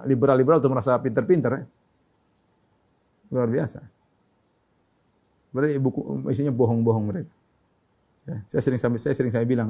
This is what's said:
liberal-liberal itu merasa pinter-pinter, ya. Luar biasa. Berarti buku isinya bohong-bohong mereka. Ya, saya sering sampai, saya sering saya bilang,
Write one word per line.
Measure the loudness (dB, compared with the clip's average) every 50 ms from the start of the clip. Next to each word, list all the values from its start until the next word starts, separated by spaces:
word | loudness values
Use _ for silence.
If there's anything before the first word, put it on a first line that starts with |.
| -2 0
liberal-liberal | 0 2 4 4 4 4 4 4 4 4 4
itu | 2
merasa | 0 0 0 0 0
pinter-pinter, | 0 0 -2 -2 -2 0 2 2 2 2 -2 -2 -4
ya. | -8 -12 _ _ _ _ _ _ _ _ _ _ _ _ _ _ _ _ _ _ _ _ _ _ _ _ _ _ _ _ _ _ _ -8 -4
Luar | -2 -2 0
biasa. | 0 -2 -2 -4 -8 -14 -20 -20 _ _ _ _ _ _ _ _ _ _ _ _ _ _ _ _ _ _ _ _ _ _ _ _ _ _ _ _ _ _ _ _
Berarti | -6 -2 -2 0 0
buku | 0 -2 -2 -2 -2 -6 -6 -6 -6 -4 -4
isinya | -2 -2 -2 -2 2
bohong-bohong | 2 2 2 2 2 2 2 2 2 0 -2
mereka. | -4 -6 -8 -10 _ _ _ _ _ _ _ _ _ _ _ _ _ _ _ _ _ _
Ya, | -14 -12 -10 -10 -10 -4
saya | -4 -2 0
sering | 0 0 0
sampai, | 0 -2 -2 -2
saya | -2 -4 -2 0
sering | -2 0 0
saya | 0 0
bilang, | 0 0 0 0 -2